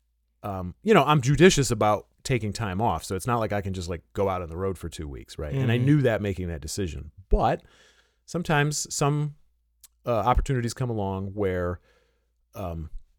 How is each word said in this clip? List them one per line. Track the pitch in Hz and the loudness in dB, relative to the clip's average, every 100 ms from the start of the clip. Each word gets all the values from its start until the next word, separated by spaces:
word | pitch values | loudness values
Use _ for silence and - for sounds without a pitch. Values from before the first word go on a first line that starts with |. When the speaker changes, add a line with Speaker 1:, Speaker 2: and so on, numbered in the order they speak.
| _ _ _ _ | _ _ _ _
Speaker 1:
um, | 110 95 90 - | -8 -8 -8 -4
you | 202 | 4
know, | 208 | 6
I'm | 139 151 | 6 4
judicious | 120 143 180 - 131 | 4 6 6 6 2
about | 110 107 104 - _ | 2 2 2 -2 _
taking | - 127 107 | -4 -2 -2
time | 98 107 92 | -4 -4 -2
off, | 113 82 | 0 -2
so | - 95 | -4 -6
it's | 127 | -2
not | 120 | -2
like | 110 | -2
I | 101 | -2
can | 98 | -4
just, | 92 85 | -6 -6
like, | 85 - | -8 -8
go | - 98 | -2 -2
out | 90 | -2
on | 85 | -6
the | 82 | -4
road | 95 92 | -4 -4
for | 85 | -8
two | - 78 | -10 -12
weeks, | 67 - - | -12 -14 -10
right? | 76 | -6
And | 135 127 | -2 0
I | 120 | 2
Speaker 2:
Mm-hmm. | 131 | 4
Speaker 1:
knew | 151 | 4
that | 123 107 | 4 2
making | 101 92 90 | 0 -4 -6
that | 82 | -8
decision. | 69 - 95 73 76 - - | -8 -6 -6 -6 -14 -18 0
But | 214 120 160 - _ _ _ _ _ - | 2 2 -2 -6 _ _ _ _ _ -10
sometimes | - - 151 143 147 - | -6 0 2 2 -2 -6
some, | - 147 147 147 143 _ _ _ _ - _ - | -2 0 0 -2 -8 _ _ _ _ -20 _ -4
uh, | |
opportunities | 117 101 123 - 131 117 | 0 2 2 2 0 -2
come | - 127 | -4 -4
along | 113 98 95 98 | -2 -2 -4 -6
where, | 98 98 92 87 90 _ _ _ _ _ _ _ | -2 0 0 -2 -4 _ _ _ _ _ _ _
um, | 107 92 82 78 - - | -10 -8 -8 -8 -12 -14